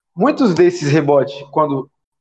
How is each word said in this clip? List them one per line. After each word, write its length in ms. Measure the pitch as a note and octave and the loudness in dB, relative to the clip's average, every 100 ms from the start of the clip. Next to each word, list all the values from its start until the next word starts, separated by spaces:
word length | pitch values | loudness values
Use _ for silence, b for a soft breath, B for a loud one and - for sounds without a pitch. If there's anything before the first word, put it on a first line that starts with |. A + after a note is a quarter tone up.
| _ - | _ -2
muitos 400 | A3+ D4 B3+ E3 | -2 2 0 4
desses 360 | F3+ F3 C#3+ | 2 2 0
rebotes, 440 | D#3 C#3+ C#3+ B2+ - - | 0 2 2 0 -6 -8
quando 400 | - D#3 C3+ - _ _ _ | -4 -2 -4 -8 _ _ _